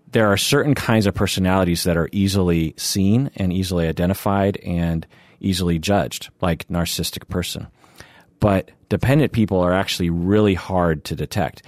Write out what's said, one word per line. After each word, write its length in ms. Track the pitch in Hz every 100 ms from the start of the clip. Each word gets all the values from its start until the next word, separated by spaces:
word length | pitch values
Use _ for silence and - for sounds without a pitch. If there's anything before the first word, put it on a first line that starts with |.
| -
there 200 | 117 107
are 60 | 98
certain 360 | - 143 139
kinds 320 | - - 110 101
of 80 |
personalities 680 | - 98 - 92 95 90 85
that 140 | 92 85
are 100 | 78
easily 640 | 101 98 98 90 85 80 -
seen 520 | - 104 98 113 139 -
and 160 | 92
easily 340 | 90 92 90 82
identified 720 | 78 87 98 104 98 98 95
and 420 | - 87 85 82 - - _ _
easily 400 | 98 92 87 85
judged, 520 | 82 101 64 - - -
like 260 | 90 82 -
narcissistic 600 | 85 82 - 82 - -
person. 380 | 90 87 - - _ _ - - - _ _
But 300 | 104 95 - _ _
dependent 440 | 98 120 147 127
people 280 | - 107 95
are 140 | 90
actually 340 | 92 98 - 87
really 460 | 85 87 104 104
hard 500 | 90 - 92 87 78
to 100 | -
detect. 480 | 76 - - 71 -